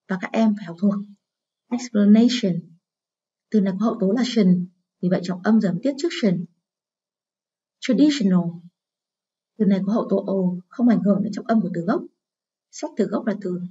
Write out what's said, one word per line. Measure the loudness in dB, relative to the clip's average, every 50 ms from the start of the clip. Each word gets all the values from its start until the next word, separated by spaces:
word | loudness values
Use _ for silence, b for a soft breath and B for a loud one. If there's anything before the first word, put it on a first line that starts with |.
| _ -8
và | -8 -6
các | -6 -4
em | 0 2 2 2 2 0
phải | -4
học | -12 -8 -2
thuộc. | 0 0 0 -2 -6 -10 -16 _ _ _ _ _ _ _ _ _ _ -8
Explanation. | -8 -8 -6 -4 -2 2 4 6 6 8 6 4 2 0 -2 -2 -2 -2 -6 -10 -16 _ _ _ _ _ _ _ _ _ _ _ _ _ _ _
Từ | 0 0
này | 2 0 -2 -2
có | -2
hậu | -2 -2 0
tố | 0 0
là | 0 0 -2
shin, | 0 2 2 4 4 4 2 2 -4 _ _ _ _ _ _
vì | -4 -2
vậy | -2 -2 -2
trọng | -4 -8 -4 0
âm | 2 2 2
rời | 2 2
âm | -2 -2 -4
tiết | -4 -4 -2
trước | -4 -6 -4 0
shin. | 0 0 0 0 -4 -10 _ _ _ _ _ _ _ _ _ _ _ _ _ _ _ _ _ _ _ _ _ _ _ _ _ _
Traditional. | -4 -2 2 4 4 4 4 2 0 2 2 2 0 0 -6 -10 -14 -20 _ _ _ _ _ _ _ _ _ _ _ _ _ _ _ _ _ -2
Từ | 0
này | 2 2 0 0
có | -2 -2
hậu | -2 -2 0
tố | -2 -2
o | -2 -2 -2 -2 -2 -2 -4 -4 -10 _
không | -6 0 2 2
ảnh | 2 2 2
hưởng | 2 2 0 0
đến | -4 -6
trọng | -8 -4
âm | -2 0 0
của | 0 -2 -4
từ | -6
gốc. | -4 -4 -4 -4 -4 -8 _ _ _ _ _ _ _ _ _ _ _ _
Xét | -18 -12 -12 -10 -6 -4
từ | -4
gốc | -4 -4 -6 -6
là | -6 -6 -6
từ | -6 -8 -8 -8 -8 -12